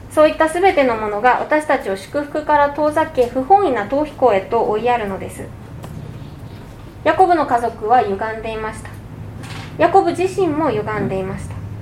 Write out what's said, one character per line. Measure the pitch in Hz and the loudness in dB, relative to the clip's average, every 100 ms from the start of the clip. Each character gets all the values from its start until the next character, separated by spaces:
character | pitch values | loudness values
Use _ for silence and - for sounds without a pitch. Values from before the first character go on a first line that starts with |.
| - | -4
そ | 311 302 | 4 4
う | |
い | |
っ | 302 | 4
た | 311 | 0
す | 349 | 4
べ | 381 | 4
て | 302 | 4
の | 262 226 | 2 2
も | 214 | -2
の | 208 | 2
が | 247 233 | 4 4
私 | 214 302 302 | 2 0 2
た | 269 | 0
ち | 202 | 0
を | 190 | -6
祝 | - 285 | -4 -6
福 | 285 302 | -4 -4
か | 302 294 | 2 4
ら | 285 | 4
遠 | 302 302 | 2 0
ざ | 320 311 | 2 0
け、 | 254 240 | 0 0
不 | 262 | 0
本 | 262 403 359 | 4 4 4
意 | |
な | 226 202 | 0 -2
逃 | 277 302 | -2 -2
避 | - | 2
行 | 247 | 4
へ | 196 | 4
と | 190 233 - | 2 0 0
追 | 214 | 0
い | 240 | 0
や | 240 | 0
る | 202 | -2
の | 185 | -6
で | - | -10
す。 | - - - - - - - - - - - - - - - - - | -12 -14 -14 -16 -14 -12 -12 -12 -14 -14 -14 -16 -14 -16 -16 -16 -4
ヤ | 302 | 0
コ | 349 370 | 4 6
ブ | 330 | 4
の | 277 | 2
家 | 240 | 0
族 | 233 - 214 | 0 -2 2
は | 247 | 4
歪 | 208 196 220 220 | 4 -2 -4 -6
ん | |
で | 220 | -8
い | 220 | -6
ま | 220 | -8
し | 220 | -8
た。 | - - - - - - - - - - | -14 -16 -16 -14 -14 -14 -12 -12 -8 0
ヤ | 339 | 4
コ | 381 | 4
ブ | 339 | 4
自 | 339 | 0
身 | 370 392 349 | -2 0 0
も | 294 302 | 0 0
歪 | 214 208 214 | 0 -2 -2
ん | 196 | -2
で | 190 | -4
い | |
ま | 190 196 | -4 -6
し | - | -8
た。 | - - - | -10 -10 -12